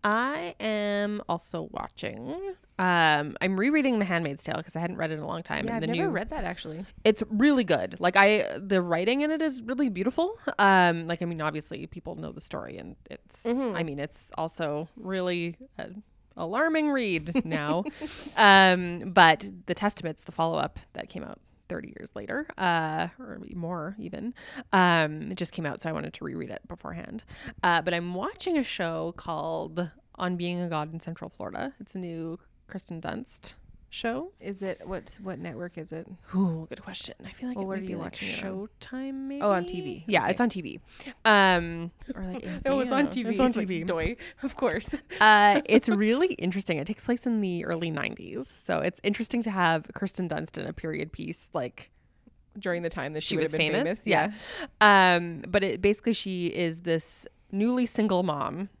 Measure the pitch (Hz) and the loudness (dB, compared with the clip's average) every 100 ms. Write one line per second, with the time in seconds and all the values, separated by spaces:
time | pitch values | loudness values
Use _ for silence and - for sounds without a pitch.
0 | 208 220 254 302 330 - 220 214 208 202 | 2 2 0 -4 -8 -6 -4 -2 0 0
1 | 202 208 - 170 - 165 156 - - - | -2 -4 -4 -6 -6 -8 -8 -8 -10 -8
2 | - - 254 330 392 370 _ - 185 175 | -8 -8 -8 -8 -8 -12 _ -2 2 4
3 | 160 151 147 - 185 190 240 311 269 226 | 6 4 0 -2 -2 2 2 2 2 2
4 | 190 170 160 139 - - 160 160 170 - | 0 0 -2 -6 -6 -6 -6 -6 -6 -4
5 | 160 156 151 165 - 73 - - - 170 | -4 -4 -6 -8 -6 -4 -2 -2 -2 0
6 | 165 165 220 294 185 175 156 156 190 - | 0 -2 -4 -6 -6 -6 -10 -12 -12 0
7 | 214 214 220 214 285 277 190 147 92 175 | 2 2 0 4 6 6 4 2 0 0
8 | 180 190 196 214 - 85 196 190 175 170 | 4 8 8 6 2 -4 0 2 2 0
9 | 196 262 302 311 311 254 226 254 277 180 | 2 2 0 0 -2 -2 -6 0 0 0
10 | 196 294 349 453 - - 202 190 175 165 | -2 0 -2 -2 -6 4 6 8 6 4
11 | 165 170 175 165 156 151 - - 165 175 | -2 -4 -4 -2 -2 -4 -8 -12 -10 -12
12 | - 165 160 - - - - - - - | -12 -10 -10 -12 -10 -10 -8 -12 -14 -18
13 | - - _ - 233 240 262 175 165 143 | -18 -18 _ -8 -4 -2 -2 -4 -4 -6
14 | 147 - - - 165 - 160 147 160 - | -8 -10 -14 -8 -6 -4 -4 -4 -8 -12
15 | 185 190 180 175 170 165 - - - 190 | -6 -4 -2 -2 -4 -8 -16 -14 -12 -14
16 | - _ _ - 170 220 320 320 302 277 | -20 _ _ -8 -4 0 2 2 2 2
17 | 226 165 151 170 165 156 147 165 208 - | 2 0 0 -2 0 -2 0 0 -2 -8
18 | 311 - 294 - 208 196 190 180 175 175 | -12 -12 -8 6 10 10 10 6 0 -4
19 | 190 180 165 156 202 185 - 175 208 - | 2 8 10 8 0 -12 -6 -2 0 -2
20 | 165 156 - 160 165 160 143 - - - | -8 -8 -12 -2 0 0 -2 -6 -14 -12
21 | - - 73 - _ _ _ 175 - - | -12 -10 -12 -14 _ _ _ -10 -10 -16
22 | - - - 269 302 - 185 165 160 156 | -14 -12 -6 -6 -6 -2 2 2 0 -2
23 | 170 - 247 - - 180 170 175 156 208 | -4 -6 -16 -14 -12 -10 -6 -6 -8 -10
24 | 180 - 226 - - - - 190 180 170 | -10 -8 -10 -10 -14 -14 0 4 6 6
25 | 156 151 147 185 170 - 156 - 165 160 | 2 -2 -8 -6 -6 -4 -6 -6 -6 -4
26 | - - - - - - - 170 - 170 | -6 -8 -8 -8 -8 -10 -14 -14 -12 -12
27 | - 220 - - - - 180 170 170 170 | -12 -14 -14 -16 -16 0 4 4 2 -2
28 | 175 180 277 - - 320 247 - 170 165 | -2 -4 -6 -4 0 0 0 -2 -4 -2
29 | 165 170 - 156 156 165 165 160 175 - | -6 -8 -6 -4 -4 -4 -4 -6 -6 -8
30 | _ - 180 180 175 175 175 160 151 165 | _ -6 -4 -2 -2 -2 -2 -2 -4 -8
31 | - 165 - _ - - 277 - 202 190 | -10 -10 -12 _ -10 -6 -8 -10 -14 -10
32 | 180 165 165 165 _ _ _ 196 - 165 | -8 -8 -8 -10 _ _ _ -14 -10 -10
33 | 165 214 254 - - - - - - - | -8 -8 -10 -14 -16 -18 -20 -20 -16 -6
34 | 233 247 349 _ 202 190 190 - - 190 | -4 -4 -8 _ -12 -8 -6 -8 -8 -10
35 | - - 190 180 175 123 175 170 160 160 | -10 -12 -10 -8 -10 -8 -10 -10 -10 -10
36 | - 180 - 185 190 160 160 - - 185 | -12 -18 -4 0 2 0 -8 -12 -12 -10
37 | - - - - 254 240 190 196 190 175 | -12 -12 -18 -12 -8 -6 -6 -6 -6 -8
38 | 165 - 196 - 196 190 214 _ - 254 | -8 -10 -8 -8 -8 -8 -10 _ -12 -8
39 | 269 269 269 277 208 190 180 180 - - | -8 -6 -8 -2 2 2 0 -6 -8 -8
40 | 170 180 127 185 240 190 151 - - - | 0 2 2 2 0 0 -8 -12 -16 -18
41 | - - 226 208 190 180 170 170 170 _ | -16 0 6 8 8 6 2 -6 -8 _
42 | - 254 190 185 - 180 269 269 254 269 | -12 -8 -8 -8 -8 -4 0 0 2 2
43 | 285 233 220 220 254 220 196 175 170 170 | 2 0 -2 2 2 2 -2 -2 -2 0
44 | 160 240 - - 277 - 240 165 - 294 | -2 -4 -12 -8 -8 0 0 0 -4 -8
45 | - - 214 208 208 196 196 220 - 208 | -8 6 8 10 8 6 6 4 6 2
46 | 214 247 370 - 175 185 185 160 151 214 | 4 4 2 0 -2 -2 -2 -4 -4 -6
47 | - 240 254 220 196 175 - 170 170 156 | -2 -2 0 0 0 -2 -2 -2 -2 -2
48 | - - 87 - - - - 80 175 - | -4 -6 -10 -10 -10 -12 -2 0 0 -2
49 | 202 202 226 240 226 190 175 165 - - | -2 -2 -2 -2 -2 2 2 2 -2 -6
50 | 196 - 175 160 160 - - - 160 151 | -6 -4 -4 -4 -6 -8 -10 -8 -8 -6
51 | 156 - - 165 - 160 123 - - _ | -8 -8 -10 -10 -8 -6 -6 -10 -20 _
52 | _ _ _ _ _ - 190 175 170 165 | _ _ _ _ _ -10 -4 -2 -4 -4
53 | 139 151 - 160 160 156 156 185 254 214 | -6 -4 -2 0 0 2 2 2 0 -2
54 | 214 165 165 208 - - 302 _ 208 196 | 2 2 2 -4 -12 -12 -12 _ 8 10
55 | 185 175 170 160 - 196 190 113 202 208 | 8 6 2 -8 -2 0 0 2 2 2
56 | - 214 196 180 175 - 170 160 175 165 | 0 -2 -2 -2 -2 0 -2 -2 -2 -2
57 | - - - _ _ 196 220 247 240 - | -2 -14 -16 _ _ 0 2 2 0 2
58 | 214 185 180 143 - 151 196 _ | 2 2 2 0 -4 -4 -8 _